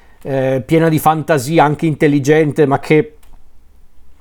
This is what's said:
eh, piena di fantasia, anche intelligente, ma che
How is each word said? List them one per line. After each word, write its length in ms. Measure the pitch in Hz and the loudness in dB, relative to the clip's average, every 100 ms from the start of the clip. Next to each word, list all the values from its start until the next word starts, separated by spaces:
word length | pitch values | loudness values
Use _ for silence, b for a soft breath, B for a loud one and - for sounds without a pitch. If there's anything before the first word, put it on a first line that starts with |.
| b b | b b
eh, 400 | - 135 131 135 127 | -6 -2 -2 -2 0
piena 240 | 160 165 | 0 2
di 100 | 156 | 2
fantasia, 640 | 156 160 143 156 123 160 | 0 0 0 -2 0 2
anche 220 | 143 147 165 | 2 2 -2
intelligente, 800 | 139 156 143 135 156 156 139 143 | 0 0 0 2 2 2 0 0
ma 140 | 135 | 0
che 360 | - 151 - - - - - - - - - - - - | 0 0 0 -8 -20 -20 -20 -20 -20 -20 -20 -20 -20 -20